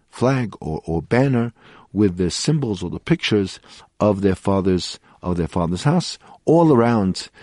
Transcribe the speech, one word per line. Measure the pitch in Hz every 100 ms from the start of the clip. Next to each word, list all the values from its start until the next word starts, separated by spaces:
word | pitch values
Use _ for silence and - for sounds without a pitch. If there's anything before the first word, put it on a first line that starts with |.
| _
flag | - 120 135 110 -
or, | - 78 -
or | 82
banner | 80 120 139 123 117 - - - _
with | 98 104 87
the | 90
symbols | - - 156 123 92
or | 87
the | 76
pictures | - 165 - 107 95 - - - - -
of | 104 98
their | 98 92
father's, | - 98 92 92 - - _ _
of | 87 87
their | 80
father's | 92 85 87
house | 147 180 - - - - -
all | 165 160
around | 127 117 117 95 87 - -